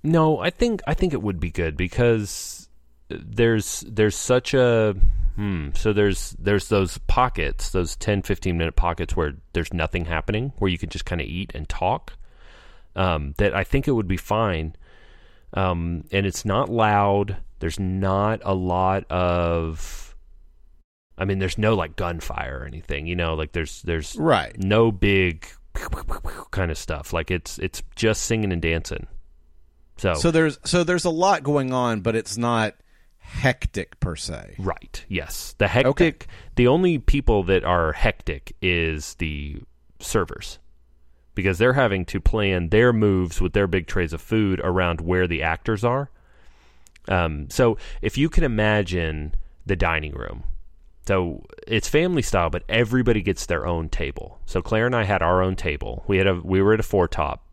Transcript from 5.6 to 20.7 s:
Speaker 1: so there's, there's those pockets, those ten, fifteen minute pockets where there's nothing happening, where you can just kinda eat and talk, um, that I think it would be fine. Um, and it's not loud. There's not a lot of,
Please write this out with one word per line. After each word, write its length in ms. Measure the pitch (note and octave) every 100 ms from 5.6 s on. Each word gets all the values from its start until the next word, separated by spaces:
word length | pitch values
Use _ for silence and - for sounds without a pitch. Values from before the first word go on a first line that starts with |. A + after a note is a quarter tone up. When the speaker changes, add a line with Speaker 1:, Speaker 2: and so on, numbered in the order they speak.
| D2
Speaker 1:
so 180 | D2 A2
there's, 380 | G#2 G#2 F#2 - -
there's 300 | F#2+ G2+ -
those 260 | G#2 F#2 -
pockets, 720 | - - B2+ - D2 - -
those 260 | F#2 E2+ -
ten, 260 | - G2+
fifteen 340 | - G2+ F#2+ E2+
minute 200 | E2 -
pockets 380 | E2+ E2+ E2+
where 200 | - D2+ C2+ -
there's 220 | - D#2+
nothing 320 | F2 D#2 F#2 E2
happening, 460 | D#2+ - G#2 C3 -
where 140 | G2
you 80 | F2
can 100 | E2
just 160 | -
kinda 200 | - F2
eat 260 | A#1+ E2+ G2
and 140 | - D2+
talk, 460 | - F2+ C#3+ - - - - - - - - - -
um, 380 | F#2 D#2+ C#2+ C#2+
that 180 | G2+
I 100 | G2
think 220 | F#2+ C#3 C3+
it 60 |
would 160 | A#2+ F#2
be 80 | F#2
fine. 580 | - G#2+ A2 E2 D#2 - - - - - - - - -
Um, 480 | F#2+ E2+ E2+ E2+ -
and 160 | G2 G2
it's 180 | -
not 240 | G#2 G2+ C#3
loud. 680 | A#2+ G#2+ G#2 G2+ G2 G2+ F#2+ - -
There's 180 | E2 -
not 600 | F#2 F#2+ F#2+ F#2+ G#2 A2
a 100 | -
lot 500 | F#2+ F#2 F2+ F#2 G2 -
of, 1040 | F2+ F2+ F2 E2+ E2+ E2 D#2+ - - - - - - - - -